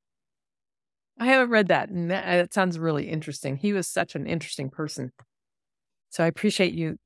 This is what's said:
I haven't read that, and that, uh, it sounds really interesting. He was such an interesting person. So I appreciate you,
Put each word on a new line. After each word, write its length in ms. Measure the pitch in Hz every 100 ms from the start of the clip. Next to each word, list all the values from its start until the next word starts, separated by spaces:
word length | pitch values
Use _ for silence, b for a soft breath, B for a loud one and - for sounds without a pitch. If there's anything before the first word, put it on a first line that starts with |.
| _ _ _ _ _ _ _ _ _ _ _ -
I 80 | 240
haven't 240 | 262 240
read 180 | 220 185
that, 200 | 147 -
and 220 | 180 170
that, 160 | 190 180
uh, 140 | 175
it 100 | 175
sounds 240 | 202 180 160
really 300 | 165 147 -
interesting. 480 | 160 151 139 139 135
He 160 | 208
was 160 | 196 -
such 260 | - 175
an 120 | 147 -
interesting 420 | 170 - - 135
person. 420 | - 151 - 127 - _ _ _ _ _ _ _ _ _
So 120 | -
I 60 | 165
appreciate 460 | - 208 - 180
you, 240 | 165 160 -